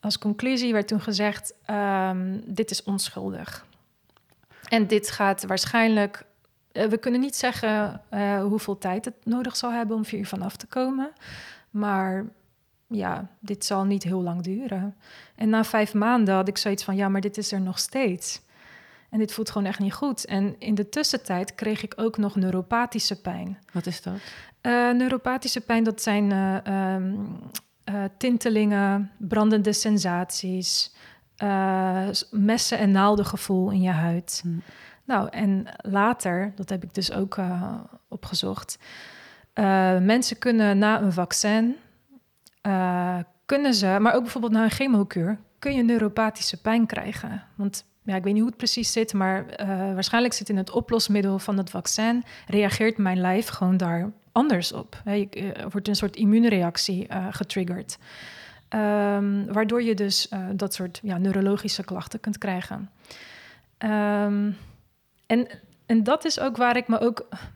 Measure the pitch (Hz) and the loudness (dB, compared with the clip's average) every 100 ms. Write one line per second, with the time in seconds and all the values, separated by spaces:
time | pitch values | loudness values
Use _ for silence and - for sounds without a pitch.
0 | 208 - 208 208 254 254 240 214 208 214 | -6 -2 -2 0 0 0 2 0 2 -2
1 | 226 196 208 202 - - - 208 202 190 | 0 0 0 -2 -8 -12 -6 -2 0 0
2 | 185 185 185 202 226 196 220 185 196 196 | 0 -2 -4 -6 -6 -4 -4 -4 -2 -4
3 | - - 190 - - - - _ _ _ | -4 -8 -8 -8 -12 -14 -18 _ _ _
4 | _ _ _ _ _ - - 226 202 208 | _ _ _ _ _ -18 -2 0 4 2
5 | 208 - 196 196 196 190 - 233 226 214 | 0 0 0 0 -2 -2 0 2 4 4
6 | 202 - - _ _ _ _ - 214 226 | 2 -4 -20 _ _ _ _ -2 0 0
7 | 247 247 277 - 254 - 220 214 208 - | 0 0 0 -2 -2 0 0 0 -2 -6
8 | - 202 202 202 202 214 - 190 190 196 | -6 -2 0 0 0 -2 -4 -6 -4 -4
9 | 240 - 226 247 254 - 240 233 220 220 | -6 -8 -4 -2 -2 -4 -4 -2 -2 -2
10 | 208 202 202 190 185 - - 254 262 262 | -4 -6 -6 -6 -6 -8 -8 -4 -2 -2
11 | 285 - - - - - _ 208 208 196 | -4 -8 -18 -18 -18 -20 _ -4 -2 0
12 | 190 190 226 - _ _ _ _ - 214 | -2 -4 -6 -14 _ _ _ _ -8 -4
13 | 180 - 185 _ 202 202 - 196 196 196 | -4 -4 -8 _ -10 -6 -2 0 2 0
14 | 175 185 175 175 180 208 254 190 202 - | 0 -2 -2 -4 -4 -6 -4 -4 -6 -8
15 | - - - - 214 220 220 220 214 208 | -18 -20 -18 -2 2 2 2 2 2 2
16 | 220 247 196 190 190 196 208 196 - 196 | 2 4 4 4 2 0 -2 -2 -2 0
17 | 196 196 202 214 208 196 185 180 - 269 | 2 0 -2 -4 -4 -2 -2 -2 -4 0
18 | 226 180 - - _ _ - - - - | 0 -2 -6 -10 _ _ -20 -20 -20 -20
19 | _ 220 208 - 214 208 190 196 196 - | _ -2 -2 -2 -4 -2 -2 0 -2 -2
20 | 285 220 - 196 202 - 220 208 202 302 | -2 -4 -4 -2 -2 -2 -2 0 0 -2
21 | 302 226 - 180 185 - 220 214 214 - | -2 -2 -2 -4 -4 -6 -4 -4 -6 -4
22 | 226 220 202 202 185 185 180 233 240 220 | -2 0 0 0 0 0 0 0 0 -2
23 | - 196 185 180 180 196 _ 175 180 175 | -4 -4 -8 -8 -8 -12 _ -6 -4 -6
24 | 180 196 - - - _ 240 240 240 247 | -8 -10 -12 -18 -20 _ 0 2 4 2
25 | 254 262 254 254 262 247 - 226 226 208 | 2 0 -2 -4 -4 -4 0 2 2 0
26 | 226 208 202 190 190 190 - 196 190 190 | 0 2 2 2 2 0 -2 -2 0 -2
27 | 185 202 202 - - - _ _ - 202 | -2 -4 -6 -10 -12 -16 _ _ -6 -4
28 | 196 - 254 240 226 214 214 202 196 202 | -6 -2 0 0 2 2 2 2 2 0
29 | 196 - 190 220 214 214 208 208 220 208 | -4 -8 -2 2 4 4 2 0 2 0
30 | 175 175 180 - 185 185 185 - - - | 0 -2 -4 -6 -4 -4 -2 -2 -4 -8
31 | - - _ - 202 196 190 190 185 185 | -20 -20 _ -4 0 2 2 2 2 0
32 | 196 196 - 214 202 233 - 233 202 196 | 0 -4 -2 2 2 2 0 2 4 6
33 | 202 208 196 202 - 185 190 196 185 160 | 6 4 0 -4 0 0 2 2 2 2
34 | 170 170 - - 175 165 - - - - | 2 0 -4 -6 -4 -6 -8 -18 -20 -14
35 | - 208 - 226 202 190 - - - 196 | -2 -2 -2 0 2 2 -2 -10 -2 2
36 | 214 240 185 175 202 202 185 185 165 196 | 2 2 -2 -2 -2 -6 -6 -6 -6 -4
37 | 175 196 196 - 180 180 185 - - - | -4 -2 -4 -2 -2 -2 -4 -8 -12 -20
38 | - - - - 196 - - - - - | -14 -12 -6 -4 -4 -6 -10 -14 -16 -20
39 | - - - - _ - 196 190 185 185 | -20 -20 -20 -20 _ 0 4 4 6 6
40 | 190 240 - 226 247 226 208 196 214 220 | 6 4 2 -2 2 4 6 6 4 4
41 | 202 175 175 - 208 220 233 294 _ _ | 2 2 0 0 2 4 2 0 _ _
42 | _ 269 _ _ _ _ 208 190 180 180 | _ -20 _ _ _ _ 0 2 2 0
43 | 180 180 - _ - 277 277 202 190 196 | 0 -2 -6 _ -2 2 4 4 4 4
44 | 226 240 240 254 226 220 220 - 269 214 | 4 4 0 -2 2 4 4 2 4 4
45 | 196 175 175 208 - - 277 269 233 233 | 2 0 -2 -2 -8 -8 -2 2 4 4
46 | 208 214 220 220 - 175 220 233 220 - | 2 2 0 -2 -6 -4 0 2 2 -2
47 | - - - 202 - - 202 - - _ | -6 -8 -8 -10 -10 -6 -4 -6 -12 _
48 | - 190 196 208 233 - 196 240 220 220 | -4 -2 2 2 2 0 -2 -2 0 0
49 | 220 196 190 190 - - 196 185 196 190 | 0 2 2 0 -4 -6 -4 -2 -2 -2
50 | 190 233 247 - 208 190 185 240 - 226 | 0 2 2 -2 -2 -2 0 -2 0 0
51 | - 202 196 190 - 196 180 180 - - | 2 2 2 0 0 -2 -2 -6 -4 0
52 | 226 240 - - - 208 196 - 226 220 | 0 0 -4 -12 -2 2 2 2 2 2
53 | 190 185 180 190 - - 185 185 175 170 | 2 2 2 2 0 0 2 4 2 0
54 | 196 - _ 233 294 180 - - - - | -2 -8 _ 2 4 2 0 -6 -12 -10
55 | 202 202 202 - 190 - 196 208 208 202 | -2 -2 -2 -4 -8 -8 -6 -4 -2 0
56 | 202 - 208 220 233 196 170 - - 185 | -2 2 6 6 6 4 2 0 -2 -2
57 | - 190 185 - - 196 175 180 - - | -4 -4 -4 -6 -4 -2 -2 -4 -8 -14
58 | - - - - - - - 220 208 208 | -18 -20 -18 -18 -20 -20 -6 -2 2 2
59 | 202 202 202 202 196 202 220 240 233 208 | 2 2 2 0 0 0 2 2 2 0
60 | 196 - - 196 185 196 196 - 180 - | 0 0 -2 -6 -4 -4 -4 -4 -8 -6
61 | 208 175 196 196 196 202 214 - - 185 | -4 0 2 2 2 2 -2 -6 -6 -8
62 | - 226 220 - 196 180 - - 196 _ | -8 -8 -6 -4 -4 -4 -6 -10 -12 _
63 | - - - - - - _ - 220 214 | -20 -20 -20 -20 -20 -20 _ -6 -2 2
64 | 208 208 208 202 208 - - - _ _ | 2 2 2 2 0 -2 -10 -20 _ _
65 | _ _ - 233 247 - - _ - 226 | _ _ 0 0 0 -6 -20 _ 2 2
66 | 214 311 320 - 262 233 247 240 233 226 | 4 2 0 -2 -2 2 2 2 2 2
67 | 233 226 - - - | 2 0 -8 -14 -14